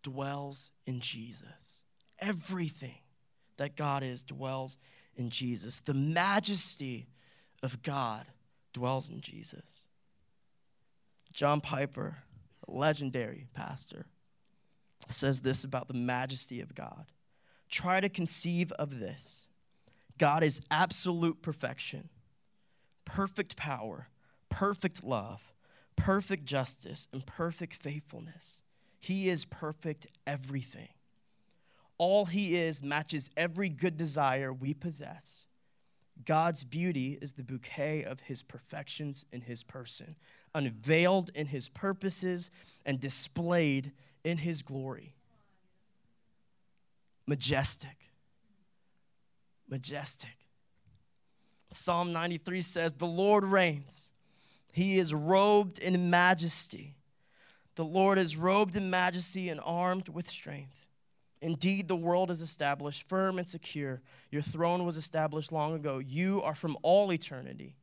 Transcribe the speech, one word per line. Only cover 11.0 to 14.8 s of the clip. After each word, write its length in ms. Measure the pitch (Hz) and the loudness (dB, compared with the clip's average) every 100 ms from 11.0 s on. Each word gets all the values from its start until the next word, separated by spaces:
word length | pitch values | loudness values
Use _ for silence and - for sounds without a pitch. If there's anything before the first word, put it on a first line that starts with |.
| _ _ _ | _ _ _
John 280 | - 143 147 | 0 2 2
Piper, 580 | - 139 139 123 107 135 - - - _ - | 0 -4 -4 -4 -8 -10 -18 -20 -20 _ -12
a 40 | |
legendary 760 | - 151 147 139 127 113 - 127 | 0 0 2 -2 -4 -6 -10 -14
pastor, 540 | - - 139 - - - _ _ _ _ _ _ _ | -12 -10 -12 -14 -16 -18 _ _ _ _ _ _ _